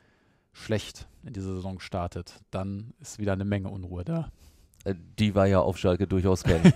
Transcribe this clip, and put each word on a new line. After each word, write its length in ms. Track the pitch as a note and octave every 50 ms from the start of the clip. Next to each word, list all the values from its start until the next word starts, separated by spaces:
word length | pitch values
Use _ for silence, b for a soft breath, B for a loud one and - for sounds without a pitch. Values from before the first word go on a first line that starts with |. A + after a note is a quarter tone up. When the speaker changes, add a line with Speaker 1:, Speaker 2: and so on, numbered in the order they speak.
| _ _ _ _ _ _ _ _ _ _
Speaker 1:
schlecht 560 | _ - - - G#2+ G2+ - - - - - - _ _ -
in 100 | - -
diese 200 | G2 F#2+ F#2+ F#2+
Saison 260 | F#2 F#2 F#2+ F#2 F2+
startet. 600 | - - - F#2+ F2 F2 - - F2 - - - - _
Dann 420 | - F#2 F#2+ G2 G2+ G2 G#2+ A#2+ - _
ist 200 | - - - -
wieder 140 | G#2 G2+ G2
eine 120 | F#2+ G2
Menge 240 | G2+ G2+ G2+ F#2+ G2
Unruhe 340 | G2+ G2 F#2 F2+ F2+ F2 F2
da. 280 | - E3 E3 D#3+ - - b b b b b b b b _ -
Speaker 2:
Äh, 100 | G2 G2 E2+ E2+ F2 - -
die 160 | G#2+ G#2+ F#2+
wir 100 | G2+ F#2+
ja 140 | G2 G2 F#2
auf 180 | - - F#2 -
Schalke 300 | - G2 F2+ F2 G2 -
durchaus 360 | F#2+ F#2+ F2+ G2 F#2 F2+ -
kennen. 280 | - F2+ E2 E3+ F3 -